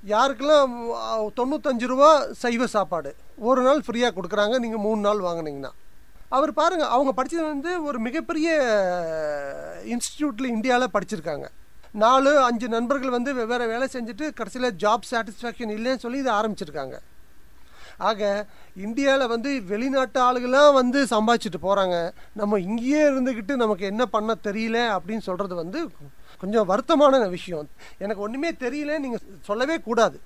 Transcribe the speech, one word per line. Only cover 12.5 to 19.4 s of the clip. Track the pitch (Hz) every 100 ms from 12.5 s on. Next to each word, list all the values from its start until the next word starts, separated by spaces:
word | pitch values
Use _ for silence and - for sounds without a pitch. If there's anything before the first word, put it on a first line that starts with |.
| 233 240
நண்பர்கள் | 226 233 277 262
வந்து | 247 240
வெவ்வேறு | 262 220 240 240
வேலை | 226 262
செஞ்சுட்டு | 262 226 208 302 -
கடைசியில | 220 254 247 180
job | 208 226 -
satisfaction | 240 220 202 240 - 226
இல்லைன்னு | 214 233 262
சொல்லி | 233 262
இதை | 254
ஆரம்பிச்சிருக்காங்க. | 208 220 196 156 147 135 127 - - - - - - - - - -
ஆக | 190 214 202 202 202 - - -
இந்தியால | 202 226 277 269 254
வந்து | 233